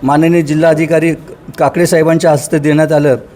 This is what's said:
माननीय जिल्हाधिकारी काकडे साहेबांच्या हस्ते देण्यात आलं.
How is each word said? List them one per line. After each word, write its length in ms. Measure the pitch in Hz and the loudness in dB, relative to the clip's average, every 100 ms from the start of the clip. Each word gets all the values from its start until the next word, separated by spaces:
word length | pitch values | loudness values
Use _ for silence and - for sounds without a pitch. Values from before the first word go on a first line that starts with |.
माननीय 400 | 131 147 165 175 | -2 0 2 0
जिल्हाधिकारी 720 | 151 156 165 156 160 165 165 151 - - - - | 0 0 0 0 0 0 0 -4 -10 -20 -14 -4
काकडे 280 | 143 - 175 | -2 0 0
साहेबांच्या 440 | 170 160 165 165 | 2 2 2 2
हस्ते 280 | 143 - 160 | 0 0 -2
देण्यात 340 | 147 151 156 | 0 0 2
आलं. 240 | 151 147 120 - | 0 0 -2 -6